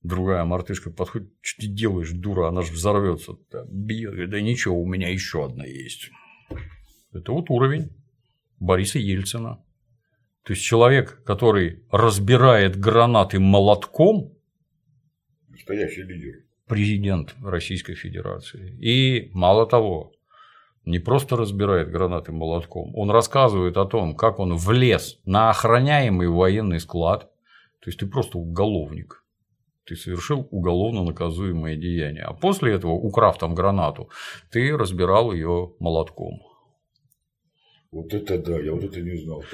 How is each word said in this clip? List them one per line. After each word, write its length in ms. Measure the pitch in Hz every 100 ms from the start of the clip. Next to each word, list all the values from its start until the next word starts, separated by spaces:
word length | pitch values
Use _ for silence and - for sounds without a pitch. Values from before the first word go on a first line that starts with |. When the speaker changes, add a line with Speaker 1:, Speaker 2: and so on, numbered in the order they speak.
Speaker 1:
другая 420 | 87 90 92 92
мартышка 460 | 85 87 87 95 92
подходит: 380 | 85 92 117 95 _
«Что 180 | - -
ты 60 | 107
делаешь, 420 | 101 110 92 82
дура? 360 | 87 98 92 82
Она 140 | 90
ж 80 | 82
взорвётся». 640 | 82 98 104 98 82 - - _
Да, 120 | - -
бьёт. 440 | 98 107 110 110
Говорит: 180 | 98 90
«Да 100 | 104
ничего, 400 | 107 120 104 87
у 60 | 87
меня 240 | 92 90
ещё 340 | 95 - 80
одна 220 | 69 62 67
есть». 420 | 67 65 - - - _ _ _ - - - _ _ _
Это 200 | 85 85
вот 180 | 139 170
уровень 400 | 123 135 156 156 - _ _ _ _ _ _
Бориса 400 | 92 92 98 147
Ельцина. 640 | 101 95 95 117 113 117 _ _ _ _ _ _ _ _
То 120 | -
есть 80 | 95
человек, 600 | - 113 120 135 - -
который 600 | - 101 117 101 85 85 _
разбирает 920 | 101 113 98 98 123 131 110 98 95
гранаты 600 | 104 113 120 113 95 98
молотком. 920 | 95 101 98 104 - - 175 214 - _ _ _ _ _ _ _ _ _ _ _ _
Speaker 2:
Настоящий 520 | - - 101 98 90
лидер. 440 | 95 90 69 - _ _ _
Speaker 1:
Президент 680 | 107 104 101 98 90 71 -
Российской 520 | 101 87 - 95 -
Федерации. 840 | 82 90 90 92 95 - - 92 -
И 500 | 113 127 131 123 -
мало 340 | 92 90 104 113
того, 460 | 123 107 82 73 _ _ _ _ _ _ _
не 140 | - 87
просто 380 | 82 135 135 120
разбирает 540 | 107 98 101 92 85
гранаты 420 | 85 92 85 80
молотком, 600 | 80 80 85 - - 82
он 160 | - 101
рассказывает 680 | 110 - 139 131 98 90 92
о 80 |
том, 300 | 98 117 85
как 240 | 73 113 104
он 180 | 92 85
влез 640 | 90 120 127 90 - -
на 260 | - 98 113
охраняемый 760 | 110 113 120 139 147 123 92 87
военный 520 | 85 92 104 107 85
склад. 500 | 82 87 82 104 - _ _ _ _ _
То 80 | -
есть 80 | -
ты 80 | 101
просто 320 | 131 - 90
уголовник. 840 | 85 85 104 95 73 76 - - _ _ _ _ _ _ -
Ты 100 | 85
совершил 500 | - 87 - 143 135
уголовно 520 | 98 87 87 107 113
наказуемое 720 | 87 76 85 80 98 82 78 78
деяние. 480 | 87 85 73 76
А 100 | 78
после 400 | - 185 190 123
этого, 180 | 98 85
украв 460 | 85 101 113 104 -
там 160 | 82
гранату, 560 | 85 95 98 78 - - - - - _
ты 260 | 117 131 151
разбирал 560 | 98 90 90 101 120
её 420 | 87 80 87 90 _
молотком. 600 | 85 82 78 - - - _ _ _ _ _ _ _ _ _ _ _ _ _ _ _
Speaker 2:
Вот 220 | 78 82
это 260 | 101 101 90
да, 200 | 85 82
я 140 | 73
вот 120 | 82
это 160 | 95 90
не 160 | 85 85
знал. 260 | 80 76 -